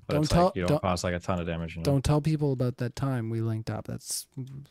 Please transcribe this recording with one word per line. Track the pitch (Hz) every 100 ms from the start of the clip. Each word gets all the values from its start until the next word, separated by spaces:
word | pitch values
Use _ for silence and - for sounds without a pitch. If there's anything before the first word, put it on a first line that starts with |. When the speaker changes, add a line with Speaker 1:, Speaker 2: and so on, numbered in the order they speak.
| -
Speaker 1:
But |
Speaker 2:
Don't | 147
Speaker 1:
it's | 151
Speaker 2:
tell, | 175 185
Speaker 1:
like, | -
you |
don't | 90
Speaker 2:
don't, | 147
Speaker 1:
cost, | 95 90
like, | 90 87
a |
ton | - 90
of | 85
damage, | 82 82 82
you |
know? |
Speaker 2:
don't | 80 139
tell | 135 147
people | 156 151 147
about | 131 123 123
that | 117 -
time | 139 127 113
we | 113
linked | 113 110 110
up. | 107 -
That's, | 117 - - - - 131 139 139